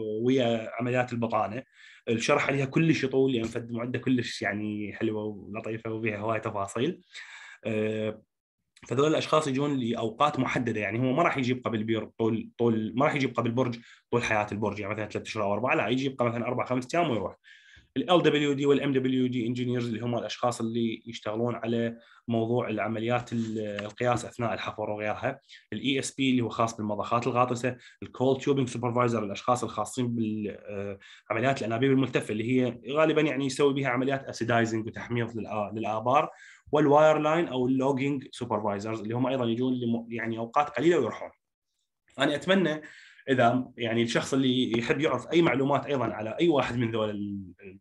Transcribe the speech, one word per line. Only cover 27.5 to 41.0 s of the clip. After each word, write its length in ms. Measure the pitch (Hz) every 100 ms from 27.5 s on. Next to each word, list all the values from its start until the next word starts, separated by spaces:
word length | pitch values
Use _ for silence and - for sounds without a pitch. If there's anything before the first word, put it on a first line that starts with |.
| 120 127 123 - -
ال 60 | -
coil 320 | - 131 131
tubing 320 | 143 139 123
supervisor، 440 | 120 120 117 123 117
الأشخاص 480 | 104 98 - 120
الخاصين 500 | 110 - 107 - 123
بال-، 420 | 117 110 107 104 92 -
آه، 300 | 101 101 101 - - -
عمليات 300 | 110 127 139
الأنابيب 300 | 107 113 135
الملتفة، 400 | 135 131 147 143
اللي 120 | 107 110 127
هي 160 | 127 - -
غالبًا، 300 | 147 156 151
يعني، 260 | 156 131 139
يسوي 280 | 127 143
بها 140 | 139 135
عمليات 360 | 123 131 135
أسيدايزنج 640 | 135 113 117 117 113 110 110
وتحميض 440 | - - 120 113
للآ-، 440 | 113 101 107 101
للآبار. 560 | 107 104 107 117 139 160 - - - -
وال 120 | 143
wire 380 | 151 143 156 151
line 300 | 151 160 175
أو 160 | 127 127
ال 100 | 131
logging 600 | 131 135 139 143 - -
supervisors 560 | 107 104 107 101 107 110
اللي 140 | 107
هم 120 | 120 127
أيضًا 200 | 131 120
يجون 260 | 113 127
لم-، 340 | 127 120 117 117
يعني، 280 | 117 113 113
أوقات 320 | 117 143 147
قليلة 280 | - 151
ويروحون. 320 | 170